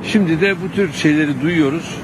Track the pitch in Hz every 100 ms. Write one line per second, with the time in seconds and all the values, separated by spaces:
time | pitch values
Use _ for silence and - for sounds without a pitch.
0 | - 220 180 160 196 185 180 196 190 139
1 | 160 151 147 135 143 170 143 160 - -